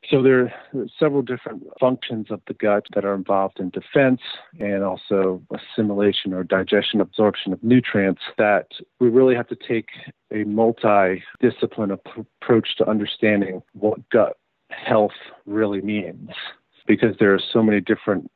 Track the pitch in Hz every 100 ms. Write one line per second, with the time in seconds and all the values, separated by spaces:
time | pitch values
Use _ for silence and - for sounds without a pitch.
0 | - 143 135 131 123 - - 135 117 -
1 | 156 139 123 123 - 104 90 - 127 127
2 | - 113 107 110 - 117 107 104 - 104
3 | 98 98 92 98 98 - 95 92 - 147
4 | 135 127 - - - - 101 98 98 90
5 | - 98 95 92 - 110 - - 107 101
6 | 104 95 101 92 87 95 95 101 101 107
7 | 92 - 107 - - 92 113 123 120 107
8 | 98 87 - - 107 101 - - - _
9 | 123 117 131 120 117 110 - 117 - -
10 | - - _ 107 104 104 113 117 113 104
11 | 92 92 - - 123 - 113 - 104 98
12 | - - 107 _ - 117 - - 110 107
13 | 104 - 107 104 98 92 _ - 104 110
14 | - - - - _ _ _ - - 113
15 | 104 - - - - 104 107 101 98 104
16 | 87 - - - - - _ _ - 104
17 | 117 101 104 98 - 120 110 104 92 107
18 | - 95 -